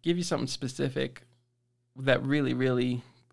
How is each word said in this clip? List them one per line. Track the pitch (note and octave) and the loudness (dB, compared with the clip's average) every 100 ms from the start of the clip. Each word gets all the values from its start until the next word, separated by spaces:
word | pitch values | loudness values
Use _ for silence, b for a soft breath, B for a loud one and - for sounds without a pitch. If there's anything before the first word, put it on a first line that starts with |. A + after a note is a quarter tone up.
give | E3 F3 | -2 -2
you | |
something | F3 C#3+ B2 | -2 -2 -2
specific | - C3 - C#3 C3 C3 - - _ _ _ _ _ _ - | -4 -6 -2 -2 -2 -4 -6 -20 _ _ _ _ _ _ -6
that | C3 B2 | 2 2
really, | C3+ D3 C3+ | 2 2 2
really | B2 C3 B2 B2+ B2 b b _ | 2 2 2 2 -2 b b _